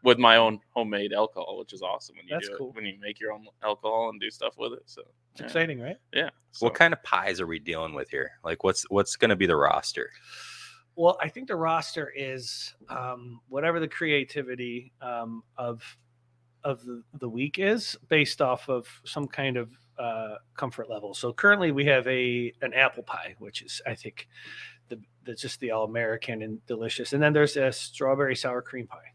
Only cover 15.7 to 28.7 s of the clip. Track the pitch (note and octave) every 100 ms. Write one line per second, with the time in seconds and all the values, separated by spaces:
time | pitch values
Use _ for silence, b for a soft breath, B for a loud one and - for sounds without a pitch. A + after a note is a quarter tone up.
15.7 | A#2 - - _ _ _ _ _ _ C#3+
16.7 | B2+ A#2+ A#2+ - C#3 B2 A#2 C#3+ - G3
17.7 | A3+ - - _ D#3 C#3+ - C3+ B2 -
18.7 | B2+ A#2 - - - C#3+ - C3+ B2 A#2
19.7 | B2 _ - A#2 A2 A2 G#2+ _ - C3+
20.7 | A#2+ A2+ A2 G#2 F#2+ B2 A#2+ G3+ G3+ F3
21.7 | C#3 C#3+ C3+ B2 B2+ B2 A#2+ A#2+ - B2+
22.7 | B2+ C3 - A2 - E2 - G2+ - -
23.7 | - - A2+ A2 - - B B B B
24.7 | B _ A#2 - _ - A#2 A#2+ - B2+
25.7 | A2 A2 A2+ A2+ A2 - A2+ A2 A2 _
26.7 | A#2 A2+ - A#2+ C#3+ D3+ D3+ D3 D3 C3
27.7 | B2+ - - C3+ C3+ C#3 B2+ C3 B2 B2